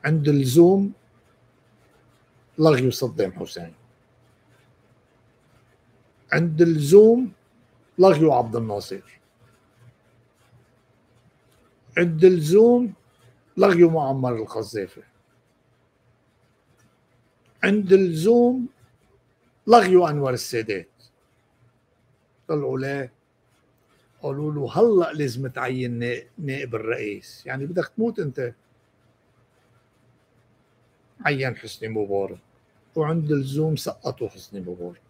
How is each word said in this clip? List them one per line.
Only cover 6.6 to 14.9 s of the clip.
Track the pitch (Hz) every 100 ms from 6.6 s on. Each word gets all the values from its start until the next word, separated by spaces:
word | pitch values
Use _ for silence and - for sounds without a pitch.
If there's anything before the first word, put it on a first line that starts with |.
اللزوم | 170 160 143 196 220 233 240 - _ _ _ _ _ -
لغيوا | 190 151 160
عبد | 127 117 117
الناصر، | 110 101 - 98 _ _ _ _ _ _ _ _ - _ _ _ _ _ _ _ _ _ _ _ _ _ _ _ _ _ _ _ _ 165
عند | 175 160
اللزوم | 180 180 151 196 233 247 240 - _ _ _ _ _ -
لغيوا | 202 175 170
معمر | 160 135 135 127 117
القذافي، | 107 113 104 107 95